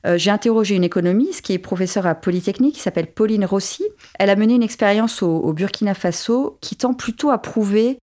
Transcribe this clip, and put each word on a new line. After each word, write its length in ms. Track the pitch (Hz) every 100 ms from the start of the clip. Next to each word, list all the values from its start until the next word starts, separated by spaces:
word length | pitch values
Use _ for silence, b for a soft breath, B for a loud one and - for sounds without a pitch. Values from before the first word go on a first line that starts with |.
| -
Euh, 100 | 175
j'ai 140 | 185
interrogé 460 | 208 240 220 208 196
une 80 |
économiste 580 | 180 185 175 196 311 359
qui 100 | -
est 60 | 185
professeure 480 | - 180 185 202 180
à 80 |
Polytechnique, 640 | 160 - 180 180 196 262 -
qui 40 |
s'appelle 280 | - 175 165
Pauline 360 | - 214 220
Rossi. 400 | 190 196 196 - 415 B B -
Elle 100 | 196
a 60 | 196
mené 180 | 220
une 80 | 240
expérience 580 | 220 - 208 208 226 -
au, 160 | 180 165
au 160 | -
Burkina 420 | 156 196 - 208
Faso 640 | 190 180 165 - 240 277 -
qui 160 | - -
tend 180 | 247
plutôt 360 | 254 - - 294
à 80 | 247
prouver 600 | - - 202 208 233 262